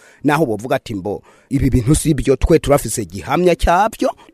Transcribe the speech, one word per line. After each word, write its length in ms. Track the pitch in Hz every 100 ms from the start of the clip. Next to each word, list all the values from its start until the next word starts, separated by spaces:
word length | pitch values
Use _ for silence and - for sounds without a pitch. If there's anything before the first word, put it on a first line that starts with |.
| _ _
naho 220 | 139 151 139
bovuga 300 | 104 123 135
ati, 200 | - 101
"Mbo, 280 | 95 92 _ _ -
ibi 200 | 131 131
bintu 260 | 123 110 156
si 180 | 143
byo," 220 | 135 117 131
twe 240 | - 160
turafise 460 | 131 143 113 117 90
gihamya 500 | 95 - 156 180 165
cyabyo, 540 | 185 175 220 - 262 - -